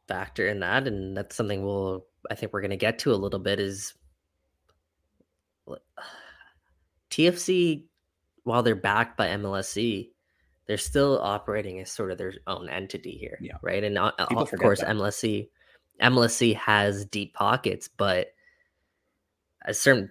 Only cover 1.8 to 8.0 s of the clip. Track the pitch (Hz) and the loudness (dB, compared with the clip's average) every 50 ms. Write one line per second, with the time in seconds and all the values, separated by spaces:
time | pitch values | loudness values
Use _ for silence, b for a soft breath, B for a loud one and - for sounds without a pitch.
1.8 | 98 95 92 92 - _ _ _ - - 104 - - 104 - 101 98 98 98 92 | -2 -2 -4 -6 -8 _ _ _ -10 -10 -8 -8 -6 -6 -4 -4 -4 -4 -2 0
2.8 | 104 110 117 - - 143 113 98 98 101 95 95 90 95 101 101 101 98 98 101 | 0 0 0 0 2 2 2 2 2 -2 -4 -2 -2 0 0 0 0 -2 -4 -8
3.8 | - - - _ _ _ _ _ _ _ _ _ _ _ _ _ _ _ _ _ | -10 -12 -14 _ _ _ _ _ _ _ _ _ _ _ _ _ _ _ _ _
4.8 | _ _ _ _ _ _ _ _ _ _ _ _ _ _ _ _ _ - - - | _ _ _ _ _ _ _ _ _ _ _ _ _ _ _ _ _ -18 -18 -18
5.8 | - _ _ - B B B B B B B B B B B B B B B _ | -18 _ _ -20 B B B B B B B B B B B B B B B _
6.8 | _ _ _ _ _ - - - 160 175 175 175 - - 185 180 175 170 156 143 | _ _ _ _ _ -6 0 2 4 4 4 2 0 0 2 4 4 2 2 -2
7.8 | - _ _ _ | -6 _ _ _